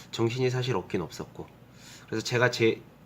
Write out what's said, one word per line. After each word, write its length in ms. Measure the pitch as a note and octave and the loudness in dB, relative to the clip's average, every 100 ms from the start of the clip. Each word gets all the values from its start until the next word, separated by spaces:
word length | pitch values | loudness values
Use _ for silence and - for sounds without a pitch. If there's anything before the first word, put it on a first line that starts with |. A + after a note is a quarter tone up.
| - | -10
정신이 380 | - A#2 B2 B2+ | -2 0 2 0
사실 260 | B2+ B2 | 0 0
없긴 280 | G2+ F2+ G2+ | -2 -2 -4
없었고, 440 | D#2+ - D#2 - E2 - - - - - - | -4 -8 -12 -12 -16 -18 -20 -20 -20 -20 -8
그래서 180 | A2+ | -6
제가 260 | - A#2+ B2 | 0 4 4
제 300 | - A2+ - - - | 4 4 2 -4 -20